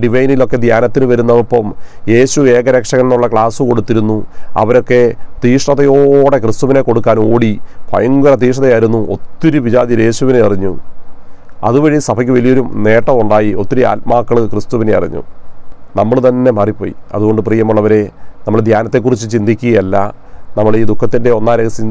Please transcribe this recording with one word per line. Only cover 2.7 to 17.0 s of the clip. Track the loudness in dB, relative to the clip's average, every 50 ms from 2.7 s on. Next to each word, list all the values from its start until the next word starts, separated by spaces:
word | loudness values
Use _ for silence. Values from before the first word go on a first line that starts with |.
| 0 0 0 0 0 0 0 2
എന്നുള്ള | 2 0 0 0 0
ക്ലാസ് | 0 0 0 -2 -2 -2 0
കൊടുത്തിരുന്നു. | 0 0 -2 0 0 0 0 0 -2 -2 -4 -6 -4 -4 -2 -2 0 0
അവരൊക്കെ | 0 2 2 0 0 2 2 2 2 2 0 -2 -6 -6 -6 -2 0
തീഷ്ണതയോടെ | 0 0 0 0 0 0 0 2 2 4 4 4 4 4 4 4 2 2 0 0
ക്രിസ്തുവിനെ | 0 -2 0 0 0 2 2 2 2
കൊടുക്കാൻ | 0 0 2 2 2 2 2 2
ഓടി, | 2 2 2 0 0 -2 -6 -8 -8 -8 -6 -2
ഭയങ്കര | -2 0 0 2 2 2 4 4 2 2 2
തീഷ്ണതയായിരുന്നു. | 0 0 0 2 2 2 2 2 0 0 0 -2 -4 -4
ഒത്തിരി | -6 -6 -8 -6 -2 0 0 0 0 0 0
വിജാതി | 0 0 0 0 0 0 2
യേശുവിനെ | 0 0 0 0 2 2 4 2 2
അറിഞ്ഞു. | 2 0 0 -2 -2 -4 -4 -6 -6 -6 -6 -8 -8 -10 -10 -12 -12 -12 -14 -14 -10 -6 -4 0
അതുവഴി | 0 2 2 2 0 0 -2 -2
സഭയ്ക്ക് | -2 -2 -2 0 0 2
വലിയൊരു | 2 2 2 2 0 0 -2 -2 2
നേട്ടം | 2 2 2 2 2 2 2
ഉണ്ടായി. | 2 2 2 2 2 0 0 -2
ഒത്തിരി | -2 0 0 2 2 2
ആത്മാക്കൾ | 0 -2 -2 0 0 0 0 0 0 0 0 0 0
ക്രിസ്തുവിനെ | -2 -2 -2 -2 -2 0 0 0 0
അറിഞ്ഞു. | -2 -2 -6 -8 -10 -10 -10 -10 -10 -10 -8 -8 -8 -10 -10 -10 -12 -8 -4 -2
നമ്മൾ | -2 0 0 0 2 2
തന്നെ | 0 2 0 0 0 0
മാറിപ്പോയി. | 0 -2 -2 -4 -6 -10 -10 -10